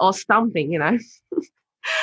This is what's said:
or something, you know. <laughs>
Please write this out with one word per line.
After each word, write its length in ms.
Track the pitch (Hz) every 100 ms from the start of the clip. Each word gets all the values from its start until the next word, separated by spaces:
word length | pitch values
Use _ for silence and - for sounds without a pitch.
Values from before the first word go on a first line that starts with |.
or 120 | 190
something, 580 | 190 - 214 233 170 143
you 80 | 165
know. 200 | 151 233 - - _
<laughs> 60 | 359 - _ _ _ - 554